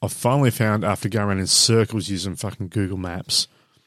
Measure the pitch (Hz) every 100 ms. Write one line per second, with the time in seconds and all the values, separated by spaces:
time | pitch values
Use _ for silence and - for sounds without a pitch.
0 | 95 - 123 139 131 - 110 107 104 95
1 | 104 110 101 95 92 - 113 113 107 113
2 | 90 95 92 87 104 - 95 107 95 95
3 | 90 90 - - - _ _ _